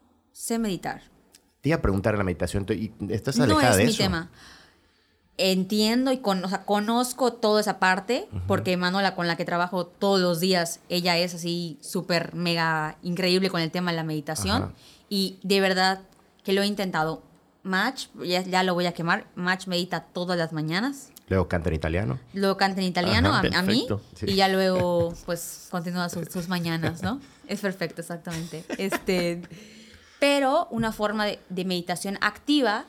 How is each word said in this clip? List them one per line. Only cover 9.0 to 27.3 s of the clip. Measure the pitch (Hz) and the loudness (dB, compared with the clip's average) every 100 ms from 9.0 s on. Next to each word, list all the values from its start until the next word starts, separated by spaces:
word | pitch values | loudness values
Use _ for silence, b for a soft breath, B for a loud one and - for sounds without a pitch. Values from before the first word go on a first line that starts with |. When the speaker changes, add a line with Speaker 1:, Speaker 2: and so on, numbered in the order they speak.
| 190 185 | 0 0
Speaker 1:
con | 170 | -2
la | 165 | -2
que | |
trabajo | 170 175 175 185 | -2 0 0 -2
todos | 175 - 202 196 | -6 -2 2 4
los | 180 165 | 2 2
días, | 185 180 170 - - | 2 2 0 -6 -6
ella | 180 180 170 | -2 2 2
es | 175 | 0
así | 170 170 170 170 143 | -4 -4 -4 -6 -10
súper | - 185 175 170 170 | -8 -6 0 -2 -2
mega | 165 175 170 165 160 156 - | -4 -2 0 0 0 -4 -6
increíble | 180 175 180 185 190 | -6 -2 2 2 2
con | 175 | -2
el | 160 | -2
tema | 175 180 | -2 -2
de | 165 | -2
la | |
meditación. | 160 156 143 156 98 220 | -4 -4 -4 -4 -2 -2
Speaker 2:
Ajá. | 95 - B B B | -2 -10 B B B
Speaker 1:
Y | - 185 - | -2 -2 -4
de | 185 196 | 0 4
verdad | 190 185 190 190 - _ _ _ | 4 4 2 0 -8 _ _ _
que | - | -2
lo | 196 | 0
he | 202 | 0
intentado. | 208 185 165 160 - - _ _ _ | -2 -2 0 -2 -4 -12 _ _ _
Match, | 190 185 233 254 - - | -4 0 0 -2 -10 -8
ya, | 170 180 | -2 -2
ya | 185 185 | 0 2
lo | 185 | 2
voy | 175 175 | 2 0
a | |
quemar, | 170 170 208 - | 0 0 0 -2
Match | - 180 190 190 | -4 -2 -2 -2
medita | 175 180 165 | -2 -2 -6
todas | - 180 180 175 | -6 -6 -2 0
las | 156 | -2
mañanas. | 156 156 180 262 277 - - - | -2 -2 -2 -2 -6 -14 -14 0
Speaker 2:
Luego | 95 85 | 2 2
canta | 87 82 | 0 0
en | 78 | 0
italiano. | 80 85 120 131 - | 0 0 -2 -4 -6
Speaker 1:
Luego | 196 196 190 | -2 0 2
canta | 196 190 | 0 0
en | 185 | -2
italiano | 175 185 214 - | 0 2 4 4
Speaker 2:
Ajá. | 202 180 | 4 2
Speaker 1:
a, | 175 | 2
a | |
mí. | 185 247 494 | 2 0 0
Speaker 3:
Perfecto. | - - | -4 -8
Speaker 2:
Sí. | - 202 | -6 0
Speaker 1:
Y | 196 | 4
ya | 190 | 4
luego, | 190 190 185 180 170 170 170 | 4 2 2 2 2 0 -2
pues, | - 170 - - - | -6 -6 -8 -14 -6
continúa | 180 175 180 175 | -6 -4 -2 -4
su-, | 180 156 | -4 -6
sus | 185 170 | -6 -4
mañanas, | 180 170 165 160 170 | -2 -2 -2 -2 -4
¿no? | 185 277 - | -4 -6 -10